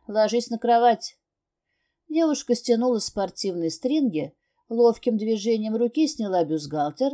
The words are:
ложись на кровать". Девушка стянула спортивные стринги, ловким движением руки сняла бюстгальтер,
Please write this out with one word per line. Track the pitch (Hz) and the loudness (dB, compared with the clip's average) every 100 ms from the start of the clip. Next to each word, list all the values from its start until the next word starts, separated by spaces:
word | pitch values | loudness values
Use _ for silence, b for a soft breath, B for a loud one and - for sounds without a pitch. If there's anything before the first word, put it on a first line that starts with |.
| - | -4
ложись | 214 214 233 233 | 0 2 0 -2
на | 233 | -2
кровать". | 226 233 240 220 - - _ _ _ _ _ _ _ _ - | 2 4 4 2 -4 -16 _ _ _ _ _ _ _ _ -4
Девушка | 311 320 285 - 233 | 0 2 0 0 0
стянула | - 233 254 226 | 0 0 2 0
спортивные | - 208 190 - 196 175 165 | -2 -4 -6 -4 -6 -4 -4
стринги, | - 262 311 254 156 143 - _ _ - | -2 -2 0 0 -2 -6 -10 _ _ -6
ловким | 226 233 226 247 220 | 2 2 2 -2 -2
движением | 220 214 220 226 220 220 | -2 -2 0 -2 -2 -2
руки | 233 294 311 | -2 0 -2
сняла | - 202 180 | -2 -2 0
бюстгальтер, | 151 156 147 151 147 - 269 | 0 -2 -4 -4 -4 -2 -2